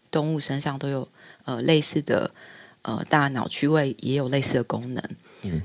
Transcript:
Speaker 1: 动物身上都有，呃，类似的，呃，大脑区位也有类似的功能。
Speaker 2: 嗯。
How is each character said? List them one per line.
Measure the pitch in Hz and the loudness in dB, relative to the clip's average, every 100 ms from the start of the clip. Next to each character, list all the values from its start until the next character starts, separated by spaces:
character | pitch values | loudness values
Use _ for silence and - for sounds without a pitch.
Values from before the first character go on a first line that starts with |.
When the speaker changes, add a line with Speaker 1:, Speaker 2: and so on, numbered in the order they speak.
| _ | _
Speaker 1:
动 | 156 156 | -2 0
物 | 156 | -2
身 | - 139 | -2 -4
上 | 147 139 | -4 -4
都 | 139 | -4
有， | 135 - _ - - | -4 -6 _ -20 -12
呃， | - 120 | -6 -2
类 | 135 156 | 4 4
似 | 147 156 | 4 -2
的， | 143 107 - - - - - _ | 0 0 0 -6 -20 -20 -20 _
呃， | - 113 - | -8 -6 2
大 | 156 139 | 4 4
脑 | 131 - | 2 -4
区 | - 147 | 0 2
位 | 156 135 113 | 4 2 -2
也 | 120 139 | -2 0
有 | 127 | 0
类 | 139 | 0
似 | 131 | 0
的 | 127 | 0
功 | 117 113 123 | 0 -4 -6
能。 | 123 - - - - | -8 -8 -12 -18 -12
Speaker 2:
嗯。 | 95 85 | -4 -4